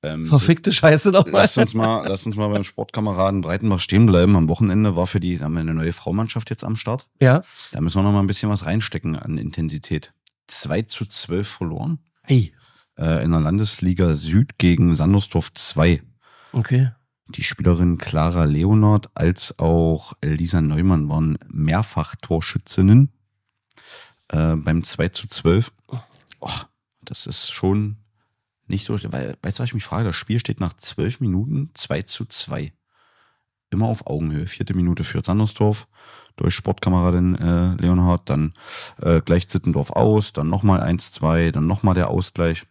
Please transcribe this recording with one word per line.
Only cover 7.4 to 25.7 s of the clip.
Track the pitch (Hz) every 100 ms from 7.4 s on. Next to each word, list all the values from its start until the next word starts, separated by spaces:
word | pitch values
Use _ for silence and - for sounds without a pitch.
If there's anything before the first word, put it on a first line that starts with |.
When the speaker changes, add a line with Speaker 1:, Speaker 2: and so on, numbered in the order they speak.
| - - -
Speaker 1:
Da | -
müssen | 82 98
wir |
noch | 101
mal | 101
ein | 98
bisschen | 98 107
was | 104 85
reinstecken | 101 107 - - 78
an | - 78
Intensität. | - 82 80 76 - 78 - _ _ _ -
Zwei | - - 110
zu | 113 -
zwölf | 107 - - 87 101
verloren. | - 85 80 156 160 _ _
Speaker 2:
Hey. | - 131 90 _ _ _ _ -
Speaker 1:
Äh, | 80 80
in | 78
der | 82
Landesliga | 78 98 107 - 90 90 87
Süd | 76 78 92 135 -
gegen | 92 85 87 78
Sandersdorf | 78 101 - 82 -
zwei. | - - - 82 82 - _ _ _ _
Speaker 2:
Okay. | - 110 127 131 - _ _ _
Speaker 1:
Die | -
Spielerin | - - 87 85 90 85
Clara | - 80 80 87
Leonard | 78 73 90 110 107 104 -
als | - 90 95 - -
auch | 82 82 82 80 - -
Lisa | - 76 85 90
Neumann | 78 76 92 78 73
waren | 76 80 76 -
mehrfach | 76 76 85 110 - 78 -
Torschützinnen. | - 85 - - - - 95 113 139 _ _ _ _ _ _ _ - - - _ _
Äh, | 78 80 80
beim | 78 80
zwei | 82 - 87
zu | - 107
zwölf. | - 82 90 117